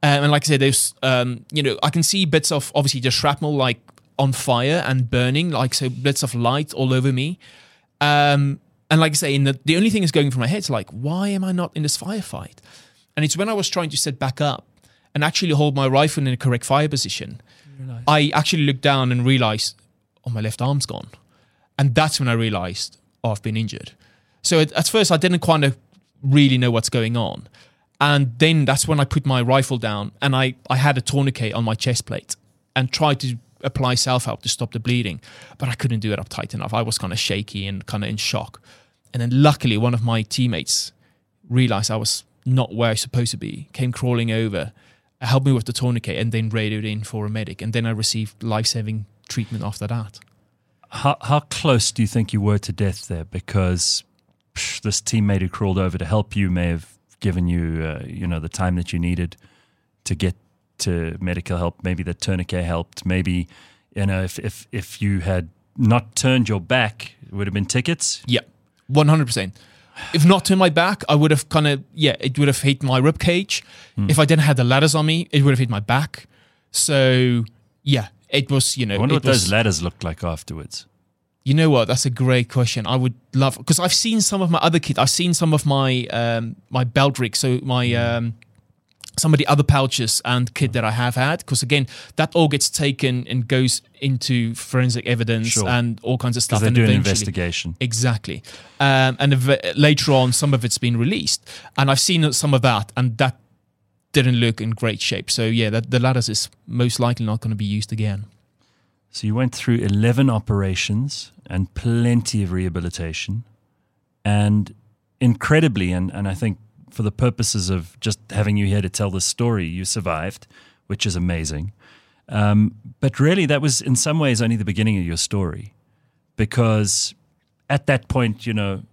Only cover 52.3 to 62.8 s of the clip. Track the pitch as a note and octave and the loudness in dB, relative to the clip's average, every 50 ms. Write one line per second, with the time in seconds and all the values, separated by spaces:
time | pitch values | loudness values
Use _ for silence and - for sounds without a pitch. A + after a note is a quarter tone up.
52.3 | - G#2+ G2+ G#2 G#2 G2+ - - G2 - G#2 G2 F2+ - - - F2 E2+ E2 - | 0 0 2 2 2 0 0 -4 -6 -2 -2 -2 -2 -4 -8 -10 -8 -8 -8 -8
53.3 | - F#2 - - - G#2+ F#2+ F2+ F2+ F2 - - - - - _ _ _ _ _ | -10 -10 -10 -2 0 0 2 2 0 0 0 -2 -2 -4 -6 _ _ _ _ _
54.3 | _ _ _ _ _ - - - - - - A2 G2 - - - - A2+ G#2 G2+ | _ _ _ _ _ -8 -8 -8 -8 -6 -4 -4 -4 -2 -4 -2 0 2 2 2
55.3 | G2+ F#2+ F#2 F2+ - - G#2+ G2 F#2 F#2+ F#2+ F#2 E2+ F#2 - D#2+ G#2+ A2 G2+ - | 2 2 0 -2 -4 -2 -2 0 0 0 0 -2 -2 -4 -4 0 0 0 0 0
56.3 | - G#2 G2+ F#2 F2+ F2+ F2 F2 E2+ E2 D#2 - _ _ _ _ _ _ - G#2 | -2 -2 0 0 0 0 0 0 -2 -4 -6 -12 _ _ _ _ _ _ -4 -2
57.3 | F2 F2+ F2 F2 F2 F2 E2+ E2 E2 E2 D#2+ D#2 D#2 - - - - - E2+ F2 | 0 0 0 0 0 0 -2 -2 -4 -4 -4 -6 -8 -8 -12 -12 -12 -8 -6 -4
58.3 | E2+ D#2+ D#2 D#2+ - - F#2+ F2+ F2+ F2 E2+ - - F2 E2+ E2+ F2 E2+ F2 E2+ | -4 -4 -6 -8 -6 -2 -2 -2 0 -2 -4 -4 -4 -4 -2 -2 -2 -2 -4 -6
59.3 | - _ _ - _ _ _ _ _ _ _ _ _ _ _ - F#2+ D#2+ - F#2 | -8 _ _ -20 _ _ _ _ _ _ _ _ _ _ _ -8 -4 -2 -2 -2
60.3 | F2+ _ _ _ _ _ _ _ _ _ - - F2+ E2+ E2 D#2+ E2 E2+ G2 F#2 | -2 _ _ _ _ _ _ _ _ _ -4 -2 -2 -2 -4 -6 -6 -6 -6 -4
61.3 | F2 E2+ E2+ - F#2 F2 F2 E2+ - _ - F#2 F#2 E2+ F2+ F2 E2+ - - - | -4 -6 -4 -6 -4 -2 -2 -4 -4 _ -6 -4 -4 -4 -4 -6 -6 -6 -4 -4
62.3 | F#2+ F2+ F2 - - F2+ F2 E2+ F2 E2+ | -2 -4 -4 -4 -4 -4 -4 -2 -4 -4